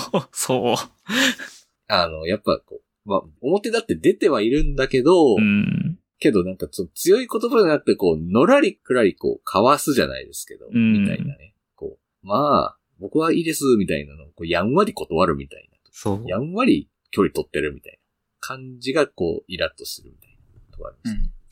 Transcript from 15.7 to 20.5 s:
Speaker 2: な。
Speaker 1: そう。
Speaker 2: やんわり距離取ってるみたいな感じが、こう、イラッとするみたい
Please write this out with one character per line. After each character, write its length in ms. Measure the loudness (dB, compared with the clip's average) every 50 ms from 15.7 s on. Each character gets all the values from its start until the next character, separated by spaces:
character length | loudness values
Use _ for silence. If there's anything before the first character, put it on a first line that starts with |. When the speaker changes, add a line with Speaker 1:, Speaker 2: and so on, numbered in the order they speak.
Speaker 2:
な。 60 | _ _ _ _
Speaker 1:
そ 240 | _ -8 -4 -4 -4
う。 80 | -4 -6
Speaker 2:
や 100 | -6 -6
ん 160 | -6 -6 -6 -4
わ 120 | -2 0
り 240 | 2 2 0 -2 -8 _ _ _ _
距 120 | -2 -2 -2
離 100 | 0 -2
取 120 | -6 -8
っ 40 | -6
て 100 | -6 -6
る 140 | -6 -6 -8
み 80 | -10
た 80 | -18 -20
い 40 | -20
な 40 | _ _ _ _ _ _ _ _ _
感 400 | -14 -12 -12 -12 -14 -16 -18 -10
じ 140 | -8 -2 0
が、 140 | 0 0
こ 320 | 0 _ -4 -4 -4 -4 -6
う、 20 | -8
イ 100 | -12 -6
ラ 120 | -6 -6 -6 -6
ッ 40 |
と 80 | -10 -14
す 160 | -14 -14 -14
る 100 | -16 -20
み 60 | -20
た 100 | _ _
い 100 | _ _ _ _ _